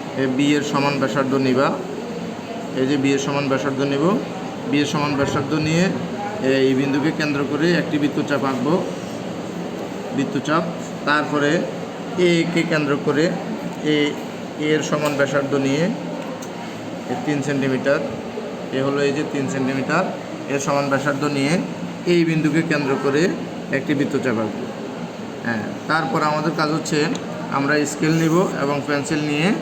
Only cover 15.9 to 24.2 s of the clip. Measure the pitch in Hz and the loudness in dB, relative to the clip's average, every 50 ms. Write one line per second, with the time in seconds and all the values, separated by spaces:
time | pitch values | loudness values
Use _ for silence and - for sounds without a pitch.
15.9 | 269 285 - - - - - - - - - - - - - - - - - - | 0 -2 -4 -6 -6 -6 -6 -8 -8 -8 -8 -10 -10 -10 -10 -10 -10 -10 -10 -10
16.9 | - - - - 127 139 - 151 147 143 131 147 143 135 131 135 131 123 - 135 | -8 -8 -6 -6 -6 -4 -2 -2 -2 -2 0 -2 0 0 0 0 0 0 2 2
17.9 | 143 160 - - - - - - - - - - - - - - - 131 135 139 | 2 2 0 -4 -6 -6 -8 -8 -8 -8 -8 -8 -8 -8 -6 -4 -2 0 0 0
18.9 | 139 143 143 139 135 147 147 - - 139 135 131 135 135 131 127 135 135 123 135 | 2 2 2 2 2 0 -2 -2 -2 -2 -2 -2 -2 -2 0 0 0 -2 0 0
19.9 | 151 170 190 220 - - - - - - - - 135 139 139 156 143 143 143 139 | 0 0 0 0 -2 -6 -8 -8 -8 -8 -6 -2 -2 -2 0 0 0 2 2 2
20.9 | 139 131 135 147 139 131 147 147 143 139 135 143 165 202 269 - - - - - | 0 2 2 2 0 0 0 0 0 0 2 2 2 0 0 -2 -6 -8 -8 -8
21.9 | - - - 175 175 170 165 160 160 156 147 151 135 165 165 - 151 147 143 131 | -8 -4 0 2 4 4 4 4 4 2 2 2 2 2 2 2 2 2 2 2
22.9 | 135 127 - 143 139 151 170 202 - - - - - - - - 143 135 - - | 0 2 2 2 4 4 4 2 0 -2 -6 -8 -8 -8 -6 -2 -2 -2 0 2
23.9 | 147 135 139 113 - 127 | 2 2 2 2 0 0